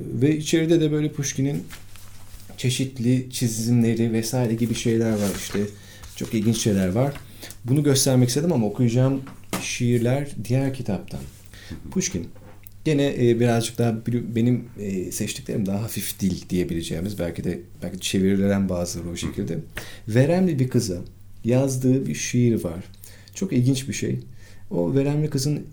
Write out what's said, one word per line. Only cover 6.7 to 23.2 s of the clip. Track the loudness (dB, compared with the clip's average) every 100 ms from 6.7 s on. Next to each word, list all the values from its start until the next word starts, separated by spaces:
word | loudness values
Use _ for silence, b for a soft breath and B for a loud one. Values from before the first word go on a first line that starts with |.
| 4 2
var. | 2 0 -2 B B B B 0
Bunu | 2
göstermek | 4 4 4 6 4
istedim | 4 2
ama | 2 2
okuyacağım | 2 2 4 4 2 -4 -14 -10 -8
şiirler | -6 -2 2 2 2 0 -2 -6 0
diğer | 2 2
kitaptan. | -2 -4 -4 -4 -10 -12 -16 -18 B B -12 -6
Pushkin. | -4 -2 -4 -8 -12 B B -18 -6 0
Gene, | 2 2 2 4
e, | 4
birazcık | 4 4 0 0
daha | 0
bili-, | 0 -2 -2 -2 0
benim, | 2 2 -2 -8
e, | -4 -4 -4
seçtiklerim | -4 -6 -6 -6 -2 -2
daha | -2
hafif | -4 -6 -6 -2
dil | -2 -2 -2
diyebileceğimiz, | -2 0 -2 -4 -4 -4 -4
belki | -4 -2
de, | -4 -4 -8 -10
belki | -10 -6
çevirilen | -2 2 4 4 4 2 2
bazıları | 0 -2 -4 -8
o | -6
şekilde. | -6 -4 -4 -4 -6 B B B 0
Veremli | 4 4 4 4 2
bir | 2
kıza | 2 0 -4 -8 -14 -18 -6 0
yazdığı | 2 2 2 2 2 2
bir | -4
şiir | -2 2 4 4
var. | 0 -6 -10 -16 B B